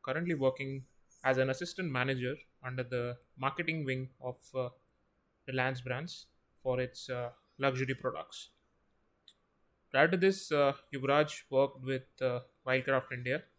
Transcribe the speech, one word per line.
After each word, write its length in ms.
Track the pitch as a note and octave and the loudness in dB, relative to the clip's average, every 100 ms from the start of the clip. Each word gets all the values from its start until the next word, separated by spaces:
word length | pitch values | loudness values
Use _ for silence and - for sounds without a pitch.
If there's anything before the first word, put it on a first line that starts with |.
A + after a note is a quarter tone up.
currently 320 | - C#3+ F3 | -4 -4 -2
working 520 | D#3 C3 C3 C#3 C3+ C3 _ _ _ C3 | 2 2 0 -6 -8 -10 _ _ _ 0
as 120 | C3 | 2
an 120 | C3+ | 2
assistant 420 | C3+ F3 - D#3+ | 0 -4 -4 -2
manager 440 | C3 B2+ C3+ B2 D3+ - _ | 0 0 0 -2 -6 -12 _
under 200 | B2+ B2+ | -10 -6
the 340 | B2 B2 A#2+ B2 _ - | -4 -4 -4 -8 _ -4
marketing 460 | C3 C#3 E3 D#3+ | -4 -2 -4 -2
wing 240 | C#3 C3 C3 _ | -2 -2 -4 _
of, 160 | B2+ B2 - C3 | -10 -10 -8 -4
uh, 140 | B2 - _ _ _ _ _ _ - | -4 -6 _ _ _ _ _ _ -4
Reliance 360 | C3 B2+ B2+ | 0 0 -2
Brands 460 | B2+ B2+ E3+ - - _ _ _ | -4 -6 -6 -12 -18 _ _ _
for 180 | C3 B2+ | -2 0
its, 300 | B2 - - | -2 -6 -8
uh, 220 | B2 A#2+ - _ _ | -6 -6 -10 _ _
luxury 360 | C3+ B2+ C3 | 0 0 -2
products. 580 | C3 C3 D#2 - - - _ _ _ _ _ _ _ - - _ _ _ _ _ | 0 -2 -4 -10 -12 -16 _ _ _ _ _ _ _ -20 -20 _ _ _ _ _
Prior 160 | C3+ D#3+ | 4 6
to 80 | F3+ | 6
this, 340 | F#3+ F#3+ - | 4 2 0
uh, 220 | D3+ C#3 C#3 _ | 4 4 2 _
Yuvraj 500 | C#3 C3 C#3+ D3+ - - | -4 2 4 4 -2 0
worked 320 | C3+ C#3 C3+ | 2 2 0
with, 380 | C3 C3 C3 _ | -4 -4 -6 _
uh, 180 | C3 B2 B2 _ - | -2 -2 -6 _ 0
Wildcraft 460 | C3 B2+ C3+ - | 0 2 0 0
India 320 | B2+ B2 C#3+ - | -8 -2 -4 -4